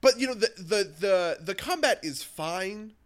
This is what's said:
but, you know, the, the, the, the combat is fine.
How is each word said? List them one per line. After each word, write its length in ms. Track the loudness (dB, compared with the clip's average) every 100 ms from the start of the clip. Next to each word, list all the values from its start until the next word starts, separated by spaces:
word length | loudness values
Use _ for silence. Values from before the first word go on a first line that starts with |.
but, 180 | 6 4
you 80 | 0
know, 80 | 0
the, 160 | -2 -2
the, 360 | -2 0 0 -2
the, 380 | 2 2 2 -4
the 140 | -6 -6
combat 440 | -2 2 2 2
is 180 | -2 -8
fine. 720 | -12 -8 -6 -4 -6 -8 -14 -18